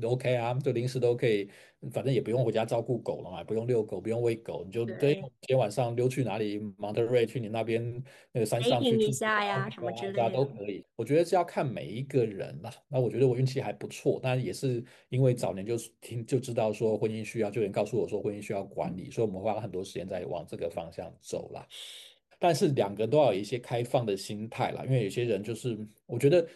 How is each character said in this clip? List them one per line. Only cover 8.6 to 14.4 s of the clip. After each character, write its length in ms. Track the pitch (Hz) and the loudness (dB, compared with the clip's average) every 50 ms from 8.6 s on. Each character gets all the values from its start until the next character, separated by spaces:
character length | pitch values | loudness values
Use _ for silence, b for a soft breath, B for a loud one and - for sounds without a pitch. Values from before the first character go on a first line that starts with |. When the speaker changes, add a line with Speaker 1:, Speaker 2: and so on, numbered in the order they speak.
Speaker 1:
上 220 | 123 240 254 247 - | 2 4 4 4 4
去 80 | 247 | 4
住 100 | 226 226 | 4 4
一 40 | 214 | 4
晚 0 | |
啊， 20 | |
Speaker 2:
dating 20 | 208 | 2
一 40 | 214 | 2
下 320 | - 220 214 214 208 208 | 0 0 2 2 2 2
呀， 260 | 202 202 196 196 220 | 0 0 -2 -2 -4
什 100 | - - | -6 -6
么 120 | 175 175 175 | -6 -6 -6
之 140 | - 196 | -4 -6
类 60 | 196 190 | -4 0
的。 60 | - | 2
Speaker 1:
大 100 | 113 113 | 2 2
家 60 | - | 4
都 100 | 127 139 | 2 0
可 200 | 135 - 107 98 | 0 -2 -8 -6
以。 200 | 104 95 82 - _ _ | -6 -6 -8 -10 _ _
我 80 | - 113 | -6 0
觉 120 | 117 143 | 2 4
得 80 | 160 175 | 4 4
是 120 | 170 196 | 6 4
要 80 | 180 175 | 2 2
看 200 | - - 208 160 | 2 0 -2 -2
每 220 | 131 104 85 71 | 0 -2 -4 -6
一 160 | 71 101 120 139 | -6 -6 -6 -6
个 240 | 135 - 139 117 | 0 2 2 2
人 340 | - 95 92 - - - - - | 2 0 -4 -8 -8 -8 -10 -12
啦， 120 | 110 - - _ - | -12 -14 -14 _ -4
那 100 | 135 131 | 0 0
我 100 | 127 107 | 2 2
觉 120 | - 113 | 4 4
得 80 | 135 131 | 4 4
我 80 | 120 | 4
运 100 | 123 131 | 4 2
气 140 | 127 - 131 | 2 0 -2
还 120 | - 104 104 | -4 -4 -6
不 140 | - - | -6 -8
错， 320 | - - - - 147 - - | -10 -8 -2 0 0 0 0
但 220 | - 127 127 127 | 0 0 0 0